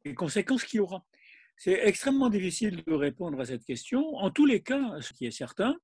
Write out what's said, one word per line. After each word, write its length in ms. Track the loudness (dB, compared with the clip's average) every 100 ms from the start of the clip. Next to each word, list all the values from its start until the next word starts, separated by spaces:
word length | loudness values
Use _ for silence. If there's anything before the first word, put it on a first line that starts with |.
les 100 | -12
conséquences 500 | -6 -2 -2 0 -2
qu'il 160 | 0 0
aura. 240 | 0 -4 -14 _ -20 -20 _ _
C'est 220 | 0 4
extrêmement 460 | 4 2 0 2 2
difficile 520 | 2 -2 -2 -2 -2
de 100 | 0
répondre 440 | 0 0 -2 -6 -6
à 60 |
cette 200 | -6 -6
question. 520 | -6 -10 -2 0 0 -2
En 140 | 0
tous 160 | 4 6
les 160 | 4
cas, 380 | 0 -2 -2 -6
ce 120 | -12
qui 140 | -8 -8
est 40 |
certain, 460 | -6 -8 -2 0 -2